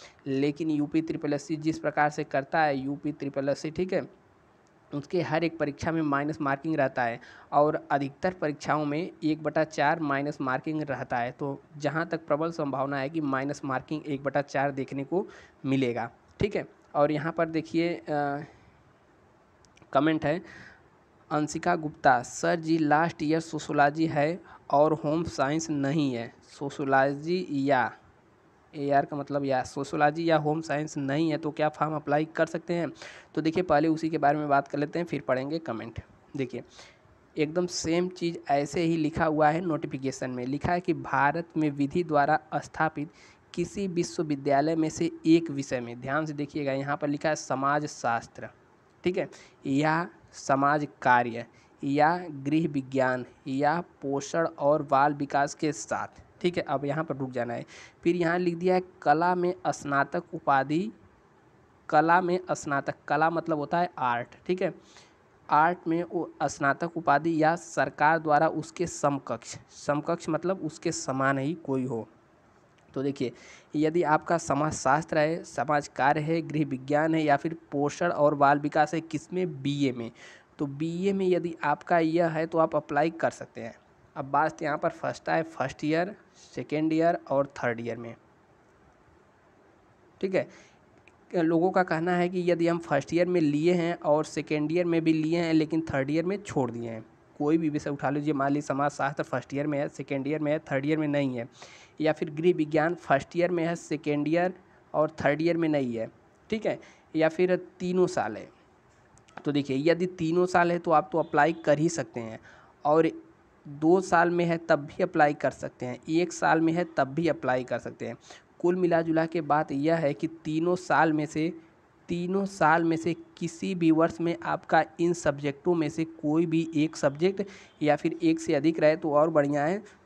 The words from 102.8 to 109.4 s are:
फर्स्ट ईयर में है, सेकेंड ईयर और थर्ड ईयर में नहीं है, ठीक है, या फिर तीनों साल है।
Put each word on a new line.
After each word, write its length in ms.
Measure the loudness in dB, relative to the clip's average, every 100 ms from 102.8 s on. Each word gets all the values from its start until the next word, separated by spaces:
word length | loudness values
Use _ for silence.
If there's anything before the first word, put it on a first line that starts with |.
| 0 0
फर्स्ट 420 | 2 2 2 -2
ईयर 140 | 0
में 120 | 2 -2
है, 100 | -4
सेकेंड 520 | -4 -4 -2 0 2
ईयर 260 | 2 0 -4 -18 -20 _
और 160 | 0 0
थर्ड 320 | 2 0 2
ईयर 160 | 2 2
में 120 | 2
नहीं 260 | 2 0 -4
है, 160 | -8 -12 _ _ -6
ठीक 160 | -4 -2
है, 140 | -4 -10 -20 _ 0
या 140 | 0
फिर 260 | 2 2 2
तीनों 520 | -2 -8 -2 2 2
साल 300 | 2 -4 -6
है। 120 | -14 -20 _ _ _ _ _ _ _ -10